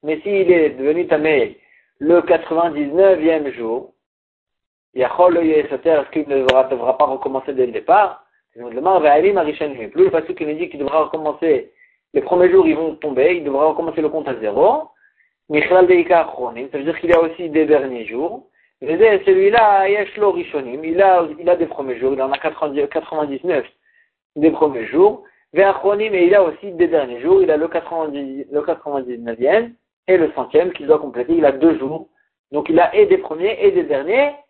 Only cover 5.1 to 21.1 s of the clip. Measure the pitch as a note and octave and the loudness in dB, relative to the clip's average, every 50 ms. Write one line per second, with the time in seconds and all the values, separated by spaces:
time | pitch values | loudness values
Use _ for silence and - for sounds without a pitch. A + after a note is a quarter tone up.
5.1 | - - F3+ F3+ E3+ E3+ E3+ D#3+ D#3 D3+ D3 D3+ C#3+ C3 - E3 D#3+ D3 C3+ - | 2 2 4 4 4 2 0 2 2 0 0 -2 -6 -4 0 0 2 2 0 -2
6.1 | - D#3+ D3 C#3+ C#3 C3+ C3 B2+ B2+ C3 C3+ C3 C3+ B2 A#2 B2 C3 - D3 C3+ | -6 -6 -4 -2 -2 0 2 2 2 2 2 2 -2 -4 -2 -2 0 0 0 0
7.1 | C3+ C3+ - C#3 C3+ C3 - - C#3+ B2+ B2+ B2 A2 G#2+ - - E3+ G#3 G#3 F#3 | 0 -6 -6 -6 -6 -6 -8 -6 -2 -2 -2 -2 -2 -8 0 2 2 2 2 0
8.1 | - - _ _ _ _ _ _ _ A#2 A#2+ A#2+ A2+ B2 D3 F3+ F#3+ F3 D#3 D3+ | -4 -12 _ _ _ _ _ _ _ -18 -16 -12 -10 -4 -2 0 0 2 4 4
9.1 | C#3+ D3+ E3+ G3 G3+ F#3+ E3 D3+ D3 - D#3+ D3 C#3 B2 A2+ G#2 - D3+ F#3 F#3 | 4 4 4 2 2 2 -2 -2 -4 -6 -8 -8 -8 -10 -14 -10 0 2 2 2
10.1 | - D#3+ D#3 E3 F#3 - D#3+ D3+ D3+ D#3 F3 - - C#3+ C#3+ C3+ D3 D#3+ D#3 D#3 | 2 -2 -4 -4 -10 -8 -6 -8 -6 -8 -8 -10 -8 -8 -6 -2 0 0 -2 -2
11.1 | - D#3 D#3 D3+ D3 - E3 E3 D3 B2 - - _ _ _ _ _ _ _ _ | -4 -6 -6 -6 -6 -2 0 0 0 0 -2 -8 _ _ _ _ _ _ _ _
12.1 | - D3 - - F3+ F3+ F3+ F3+ F3 F#3+ F3 D#3+ D#3 D3+ E3 D#3+ D3+ - - D3+ | -4 -4 0 0 2 4 4 6 6 6 4 4 2 0 -2 -6 -6 -6 -8 -6
13.1 | C3+ B2+ C#3 D#3 F3+ F3 D3+ C#3+ C3+ C#3 D3+ D#3+ D#3+ E3 E3 D#3+ D#3 E3 D3+ D3+ | -2 2 2 2 2 0 -4 -4 -2 0 0 0 0 -2 -6 -6 -4 -4 -4 -2
14.1 | D3+ D#3+ D3+ C#3+ B2+ A2+ A2 G#2+ G2+ B2+ - G#3 B3 D#4 D#4 - _ _ _ _ | -4 -4 -6 -6 -8 -6 -6 -4 0 2 2 2 2 0 -4 -10 _ _ _ _
15.1 | _ _ _ _ _ _ _ _ D3+ D3+ D3+ - F3 F#3 F#3 F3 F#3 F3 E3+ F3 | _ _ _ _ _ _ _ _ -2 -2 0 2 4 4 6 6 4 2 4 4
16.1 | F3+ E3+ D#3+ - - - B2+ A#2 A2+ A#2 C3 C#3 - C#3+ C#3 D#3+ D#3+ - - E3+ | 2 2 2 0 -6 -10 -10 -10 -8 -10 -14 -10 -10 -8 -6 -6 -6 -6 0 2
17.1 | F3 E3 E3 D#3+ D#3+ - F3 D#3+ D3 D#3 D#3 D3 D#3 D3 D3+ C3+ B2+ A#2+ A2 G#2 | 2 2 2 0 -4 -8 -10 -2 0 0 2 4 2 2 2 -2 -8 -10 -12 -10
18.1 | A2+ A#2+ D3+ F3 A3 C4 _ _ _ _ _ _ _ _ C3+ C#3 D#3+ E3+ A3 A3+ | -8 -8 -8 -8 -8 -12 _ _ _ _ _ _ _ _ -6 -6 0 2 4 4
19.1 | G#3 F#3+ - G3 F#3+ F#3 F#3+ G3+ G#3+ A#3+ A3 G#3 G3+ G3 F#3+ G3 G3+ G#3 G3+ G3+ | 4 2 2 2 2 4 4 4 4 4 4 4 4 2 2 0 0 -2 -4 -6
20.1 | - G#3+ G#3 G3+ F3+ F3 E3+ - - D3 C3+ A#2+ B2 C#3+ D#3+ D#3+ E3 F3 G3 F#3+ | -4 0 0 0 0 -2 -6 -6 -8 -8 -8 -8 -12 -10 -6 -4 0 2 4 4